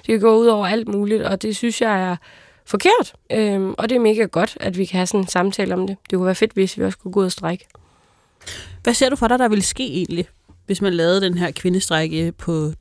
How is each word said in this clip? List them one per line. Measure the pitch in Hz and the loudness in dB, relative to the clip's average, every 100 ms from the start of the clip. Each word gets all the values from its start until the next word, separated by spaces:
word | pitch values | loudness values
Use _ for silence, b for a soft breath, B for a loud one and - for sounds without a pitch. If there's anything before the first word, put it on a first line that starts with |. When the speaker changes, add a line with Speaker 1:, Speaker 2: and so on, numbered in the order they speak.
| - | -2
Speaker 1:
det | 226 | 2
går | 226 220 | 6 6
ud | 233 | 6
over | 214 190 | 4 2
alt | 226 220 | -2 -2
muligt, | 202 208 220 | -2 0 0
og | 202 190 | 0 -2
det | 214 208 | -4 -2
synes | 233 226 | -4 0
jeg | 226 196 185 | 0 2 0
er | 175 b b b b - | -4 b b b b -6
forkert, | - 359 453 - - - | 0 4 4 2 -6 -4
øhm, | 220 214 196 190 - | 0 0 0 -2 -2
og | 214 | 0
det | 254 | 2
er | |
mega | 220 214 202 | 4 4 2
godt, | - 220 - | 0 -2 -2
at | 196 180 | -4 -2
vi | 190 | -2
kan | 185 | -2
have | 185 | 0
sådan | 202 | -2
en | 185 | 0
samtale | 185 190 190 190 | 0 0 -2 -2
om | 180 190 | -2 -4
det. | 196 - | -6 -4
Det | 185 | 0
kunne | 185 | 0
være | 185 | 2
fedt, | 220 | 0
hvis | - 190 - | 2 -2 0
vi | |
også | 190 190 | -4 -4
kunne | 185 | -4
gå | 190 | -2
ud | 185 | 0
og | |
strække. | - 165 180 - - B B B B B B B B B B | -2 -6 -6 -10 -20 B B B B B B B B B B
Speaker 2:
Hvad | - | -2
ser | 233 254 | 2 2
du | 277 | 2
for | 226 | 2
dig, | 247 | 2
der | 240 | 2
ville | 208 | 2
ske | 185 - 254 | 0 -4 -6
egentlig, | 147 180 170 180 _ _ - - | -4 -4 -4 -8 _ _ -18 -6
hvis | 185 | -2
man | 196 | 0
lavede | 170 170 190 | 0 2 2
den | 190 175 | 0 -2
her | 170 | -4
kvindestrejke | - 185 185 - 160 160 160 165 | -4 -2 0 0 -2 -2 -2 -4
på | - - 160 151 156 | -4 -4 -2 -2 -4